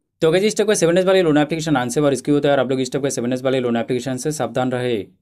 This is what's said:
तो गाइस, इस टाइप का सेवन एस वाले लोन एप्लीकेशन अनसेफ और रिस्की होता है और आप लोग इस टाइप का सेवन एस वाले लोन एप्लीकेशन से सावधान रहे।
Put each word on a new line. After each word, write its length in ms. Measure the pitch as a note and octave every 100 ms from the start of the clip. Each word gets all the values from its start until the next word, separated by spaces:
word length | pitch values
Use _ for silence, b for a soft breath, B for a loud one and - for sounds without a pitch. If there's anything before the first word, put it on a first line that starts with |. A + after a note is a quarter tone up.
| _ _
तो 80 | D#3+
गाइस, 140 | F3+
इस 120 | G#3+ G3
टाइप 120 | G#3
का 60 |
सेवन 240 | G#3 E3 F3
एस 60 |
वाले 180 | F#3 F#3+
लोन 160 | E3+ D3
एप्लीकेशन 360 | D3+ E3 D#3
अनसेफ 300 | C#3 B2 -
और 60 | D3
रिस्की 220 | C3 -
होता 160 | C#3+ C#3+
है 60 |
और 60 | C#3
आप 100 | B2+
लोग 100 | C3
इस 120 | B2+
टाइप 100 | C#3+
का 80 | C#3
सेवन 220 | C3 A#2+
एस 100 | B2+
वाले 180 | C3 C3
लोन 160 | B2 A#2
एप्लीकेशन 400 | A#2 B2+ C3 B2+
से 160 | D#3
सावधान 400 | - A#2 B2 B2+
रहे। 320 | B2 B2 A2+ F2+ _